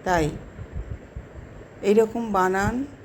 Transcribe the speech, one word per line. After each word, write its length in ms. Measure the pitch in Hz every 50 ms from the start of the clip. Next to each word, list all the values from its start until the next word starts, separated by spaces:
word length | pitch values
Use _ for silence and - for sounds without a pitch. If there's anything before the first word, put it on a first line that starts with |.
| -
তাই 220 | 185 185 170 156 147 147 - - - - - - - - - - - - - - - - - - - - - - - - - - - - -
এইরকম 420 | - - 214 214 226 220 220 240 233 226
বানান 440 | 202 190 185 185 185 190 202 208 226 254 277 277 - - -